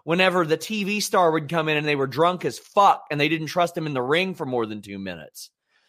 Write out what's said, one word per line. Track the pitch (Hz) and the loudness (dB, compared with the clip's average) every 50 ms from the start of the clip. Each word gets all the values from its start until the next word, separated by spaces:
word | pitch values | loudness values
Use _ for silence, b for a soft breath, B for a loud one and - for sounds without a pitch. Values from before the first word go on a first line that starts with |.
| b | b
whenever | 147 165 180 185 185 180 185 170 | -2 2 4 4 4 4 2 2
the | 151 160 160 | 2 0 -2
T | - - 220 214 196 | -2 -6 -4 -4 -2
V | 190 208 208 | -2 -2 -2
star | 196 - - 196 180 160 | -2 0 2 4 4 4
would | 156 160 151 135 | 4 2 -2 -2
come | 165 165 156 156 | -2 -2 0 0
in | 156 147 | 0 0
and | 151 151 | 0 0
they | 147 | 0
were | 139 139 | 0 -2
drunk | 131 117 143 165 175 180 165 170 | -2 0 2 2 2 2 0 -4
as | 143 - - | -6 -6 -6
fuck | - - - 202 202 185 - - - - | -14 -2 2 4 6 6 4 4 -2 -6
and | 151 147 | -2 0
they | 147 151 | 0 0
didn't | 160 160 160 143 | 0 -2 -4 -4
trust | - 180 175 170 - | 0 0 0 0 0
him | 175 156 151 | -4 -6 -4
in | 143 | -2
the | 127 | -2
ring | 123 127 151 170 190 190 170 | 0 0 0 0 0 -2 -4
for | 147 156 | -8 -6
more | 135 127 120 113 107 | -4 -2 -2 -2 -4
than | 110 107 | -6 -12
two | 95 98 101 98 | -12 -12 -12 -10
minutes. | 98 95 87 80 73 - _ - - - _ _ _ _ _ _ _ | -10 -10 -10 -12 -14 -18 _ -20 -20 -20 _ _ _ _ _ _ _